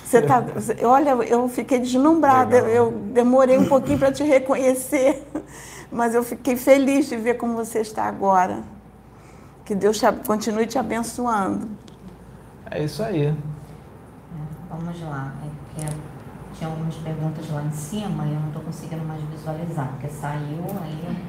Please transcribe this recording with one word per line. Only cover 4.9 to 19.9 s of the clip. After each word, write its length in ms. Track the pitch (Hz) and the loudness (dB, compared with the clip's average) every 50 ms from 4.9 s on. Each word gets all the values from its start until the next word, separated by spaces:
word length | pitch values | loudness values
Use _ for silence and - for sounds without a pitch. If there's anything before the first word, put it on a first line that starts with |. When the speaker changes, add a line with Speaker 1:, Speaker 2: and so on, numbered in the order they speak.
| 294 277 254 269 302 285 - - - 302 - - - | 0 4 4 4 2 2 -6 -10 -10 -10 -10 -10 -18
Speaker 1:
<laughs> 320 | - - - - - - - | -18 -18 -18 -18 -18 -16 -10
mas 220 | - 214 233 233 226 | -2 0 0 2 2
eu 100 | 233 240 | 0 0
fiquei 320 | 240 247 - - 277 254 | 0 -6 -4 -2 -2 -2
feliz 540 | 247 - 294 269 277 277 254 277 277 294 269 | 0 6 8 8 8 8 4 4 2 2 0
de 80 | 247 | -2
ver 180 | 226 220 247 233 | -2 0 0 0
como 200 | 240 - 233 233 | 0 0 -2 -2
você 240 | 226 226 220 - 226 | -2 -4 -4 -4 -4
está 240 | 220 220 - 220 208 | -4 -4 -4 -4 -4
agora. 560 | 208 208 - 196 196 190 185 180 190 - - - - - - - - - - - - - - - - - - - - - - - | -4 -2 0 2 4 4 4 4 2 -2 -6 -10 -12 -16 -20 -20 -20 -20 -20 -20 -20 -20 -20 -20 -20 -20 -20 -20 -20 -20 -20 -8
Que 80 | - 214 | -4 -4
Deus 240 | 196 180 202 220 | 2 2 2 2
te 80 | 220 - | 4 2
ab-, 180 | 220 - - - | 2 2 2 0
continue 400 | - 214 214 208 240 208 220 226 | 0 0 0 0 -2 0 0 -2
te 100 | 226 - | 0 0
abençoando. 920 | 269 233 220 214 226 233 226 - - 240 240 226 202 196 202 202 202 - 220 214 - - - - - - - - - - - - - - - - - - - | -2 -2 0 -2 -4 -4 -6 -6 -4 -2 0 0 0 0 0 -2 -4 -6 -8 -10 -14 -16 -20 -20 -20 -20 -20 -20 -20 -20 -20 -20 -20 -20 -20 -20 -20 -14 -8
Speaker 2:
É 140 | - 87 151 | -6 -4 -4
isso 180 | 147 - - | -4 -4 -4
aí. 240 | 208 226 202 156 143 | -6 -4 0 0 0
Speaker 3:
É, 80 | 147 156 - - - - - - - - - - - - - - - - - - - - 156 151 156 - - - - | 0 0 -2 -4 -10 -10 -12 -14 -18 -18 -20 -20 -20 -20 -20 -20 -20 -20 -20 -20 -16 -12 -10 -10 -10 -10 -12 -14 -12
vamos 320 | 165 160 165 170 170 170 | -10 -10 -8 -8 -8 -8
lá, 320 | 165 156 143 135 139 139 - - 151 | -10 -8 -8 -8 -8 -8 -10 -10 -12
é 60 | 151 151 147 - - - 156 151 | -12 -12 -12 -16 -14 -10 -8 -6
porque 120 | 151 151 - - - - - - - - - - - - - | -6 -6 -8 -10 -14 -16 -16 -16 -16 -16 -16 -16 -16 -12 -10
tinha 100 | 170 160 | -8 -8
algumas 240 | 160 160 160 165 156 | -6 -6 -6 -6 -6
perguntas 520 | - - 160 156 147 151 160 147 - - - | -6 -8 -8 -6 -4 -4 -4 -4 -6 -8 -6
lá 140 | 151 147 147 | -6 -4 -4
em 80 | 151 | -4
cima 560 | 147 - - - 208 208 208 185 160 151 151 | -6 -6 -8 -6 -6 -6 -4 -4 -4 -4 -2
e 60 | 147 147 | -2 -2
eu 40 | 151 | -4
não 120 | 151 151 | -4 -6
tô 80 | 151 160 | -6 -8
conseguindo 440 | 160 165 160 - - - 165 160 156 | -10 -10 -10 -10 -10 -10 -8 -8 -8
mais 160 | 156 156 156 151 | -8 -8 -8 -8
visualizar, 640 | - - - - 160 156 156 170 170 - 156 135 | -10 -10 -10 -8 -8 -6 -6 -6 -6 -4 -4 -6
porque 200 | 127 | -6